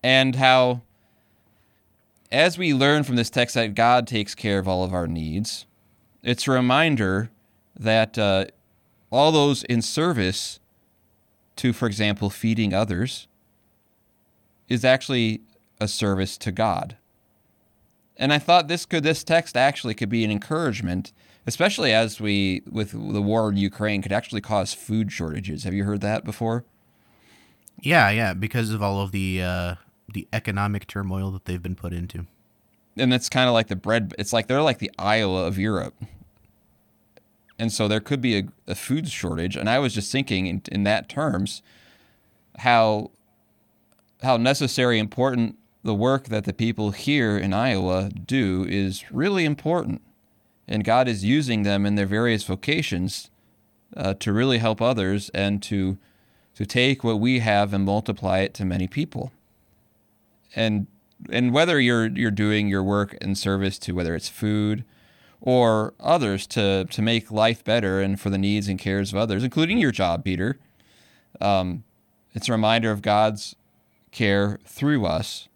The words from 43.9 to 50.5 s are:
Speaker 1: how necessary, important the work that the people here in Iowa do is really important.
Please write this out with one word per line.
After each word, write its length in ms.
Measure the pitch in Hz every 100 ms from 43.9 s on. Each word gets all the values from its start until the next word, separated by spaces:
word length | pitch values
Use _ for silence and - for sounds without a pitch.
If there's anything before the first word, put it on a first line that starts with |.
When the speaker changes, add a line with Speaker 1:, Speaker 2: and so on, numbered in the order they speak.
| _ _ _
Speaker 1:
how 160 | 131 120
necessary, 600 | 123 139 135 - 123 113
important 580 | 107 - 131 123 113 - _ _
the 120 | -
work 300 | 104 123 135 131
that 160 | 107
the 80 | 98
people 380 | 98 113 107 104
here 480 | 98 - 147 113 104
in 140 | 98
Iowa 560 | 95 131 98 92 92 98
do 560 | - 95 131 101 92 90
is 420 | 98 98 95 -
really 340 | - 180 196
important. 580 | 160 147 156 175 - - _ _ _ _ _